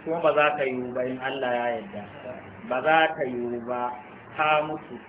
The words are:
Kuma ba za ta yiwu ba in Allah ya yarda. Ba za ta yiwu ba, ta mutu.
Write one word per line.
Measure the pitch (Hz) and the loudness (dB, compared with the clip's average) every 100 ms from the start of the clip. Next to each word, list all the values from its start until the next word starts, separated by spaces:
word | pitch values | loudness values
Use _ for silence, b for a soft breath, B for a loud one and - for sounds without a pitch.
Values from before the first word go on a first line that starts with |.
Kuma | 160 170 | -2 2
ba | 156 | 4
za | 143 147 147 | 6 4 4
ta | |
yiwu | 131 127 123 | 0 -2 -4
ba | 123 | -2
in | 127 127 | -4 -4
Allah | 131 139 127 | -4 -2 0
ya | 120 120 | 0 0
yarda. | 113 101 104 104 - - 127 - 95 113 | -2 -6 -12 -12 -12 -12 -12 -14 -14 -4
Ba | 127 | 0
za | 156 160 160 | 6 6 6
ta | 160 | 2
yiwu | 131 123 120 120 117 | -2 -2 -4 -4 -4
ba, | 123 123 123 - - - - | -2 -2 -6 -14 -18 -12 0
ta | 151 151 | 4 4
mutu. | 156 156 - 117 | 2 -6 -8 -14